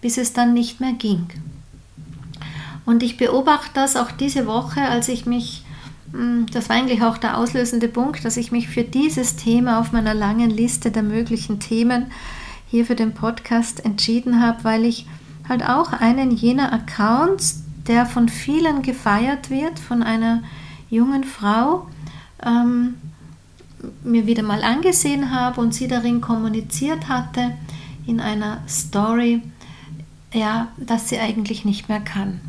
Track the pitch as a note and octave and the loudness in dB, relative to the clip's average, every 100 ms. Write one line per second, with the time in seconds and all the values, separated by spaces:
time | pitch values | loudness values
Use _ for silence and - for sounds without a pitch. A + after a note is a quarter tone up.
0 | A#3+ A#3 A#3+ - A#3+ A#3+ A#3 - C4 B3 | -2 -2 -2 2 4 4 2 -2 -4 -2
1 | A3 F#3 E3+ D#3 D#3 - - - - - | 0 0 -2 -10 -14 -16 -20 -20 -20 -20
2 | - - - - - - - - - A#3 | -18 -16 -16 -14 -12 -12 -14 -10 2 4
3 | A#3+ - B3 B3+ C4+ D4 - C4+ C4+ B3+ | 2 2 2 4 4 2 2 0 2 2
4 | A#3+ - C#4 C4+ A3 A3+ B3 C#4+ C4+ A#3+ | -2 -2 0 0 0 0 -2 -2 0 0
5 | A#3+ A#3+ A#3+ A#3+ A#3 - - - - - | 0 -2 0 -2 -2 -12 -16 -18 -16 -18
6 | - - A#3+ A#3+ A3+ A#3+ A3 A3+ B3+ A#3 | -12 -4 0 2 0 -2 0 0 2 2
7 | A3+ A3+ - - A#3 B3+ A#3+ A#3 A#3 A#3 | 2 2 -2 0 0 0 0 0 0 0
8 | C4 D4 A#3 A3+ A#3 A#3+ A#3 - A#3 C4 | -2 -2 -4 -4 -2 -2 -2 -2 0 2
9 | D4+ D#4 B3 - A3+ A#3 B3 A3+ A#3 A#3+ | 2 2 -2 -2 2 4 4 2 2 2
10 | A3 G#3+ G3+ A3 A#3 G#3+ A#3+ - A#3 G#3+ | 2 2 2 2 2 4 0 0 0 0
11 | G#3 G#3+ A#3 A3+ - G#3 - A3+ A#3 B3 | 0 0 0 -2 -2 -6 -2 2 2 2
12 | C4 - - - - - - A#3 A#3 A#3+ | -2 -8 -14 -14 -14 -16 -2 0 2 2
13 | A3 A3 A3 A#3 - A#3 A#3 - A3 G3+ | 0 0 -4 -4 0 0 0 -2 -2 0
14 | - A#3 B3 A#3+ A#3 A#3 A3+ A3 A#3 A#3 | 0 0 4 4 4 2 0 2 2 0
15 | - - - - - B3+ - B3+ E4 - | -8 -18 -18 -18 -2 -2 2 2 0 2
16 | A#3 B3+ C4+ A3 A#3 C4 C4+ A3+ - - | 4 4 2 4 4 4 2 0 -4 0
17 | G#3 A#3+ E4+ F#4+ - - - - - A#3 | 2 4 4 2 0 -4 -10 -10 2 4
18 | A3 B3 A#3 - - D4+ E4 C#4+ C4 B3+ | 4 4 2 2 0 2 4 2 -2 -2
19 | A3 G#3 B3 C#4 - C4+ D#4 D#4+ - A#3+ | 2 2 2 0 -2 -2 -2 -6 -2 0
20 | A3+ A3+ A3+ A#3 A3+ - - - - A3+ | 2 2 2 0 -2 -16 -16 -18 -2 2
21 | B3 C#4 C4+ - G3+ A3 C4 F4+ - - | 4 2 -2 -2 0 2 2 0 -2 -14
22 | - - - - A#3+ A#3 A#3+ A#3+ B3 B3 | -16 -16 -20 -8 0 2 2 2 0 -4
23 | - - - - - - - - - - | -14 -18 -20 -20 -20 -20 -20 -18 -16 -12
24 | A#3+ A#3 G#3+ A3+ G#3+ G3+ A3 C4 F4+ F4+ | 2 2 4 2 0 0 2 4 4 4
25 | C#4+ C#4+ C4+ B3+ B3 B3 A#3 - B3+ B3 | 2 0 0 0 0 2 0 0 -2 0
26 | A#3 A#3+ A#3 A3+ A3 A3 G#3+ - C#4+ D#4+ | 2 0 0 0 0 -2 -4 -4 -2 -2
27 | - B3+ B3 - B3 A#3+ - - - - | -2 -4 -2 -2 -2 -4 -12 -14 -14 -12
28 | - A3+ G#3+ G#3+ G#3+ - - - D#3 G3+ | -2 -2 0 -2 -4 -6 -6 -6 -2 0
29 | G#3+ A#3 A#3+ A#3 - - - - - - | 2 2 2 2 -2 -16 -20 -20 -16 -16
30 | - - - A3+ G#3+ A3+ A#3 - - A3+ | -16 -20 -6 -2 0 -2 -4 -8 -2 -2
31 | - A#3 A3 A3 G#3 A3 G#3 G3+ - G#3+ | -2 -2 -2 -2 -4 -2 -2 -2 -2 -4
32 | G#3 G3+ G3 F3+ | -4 -4 -4 -6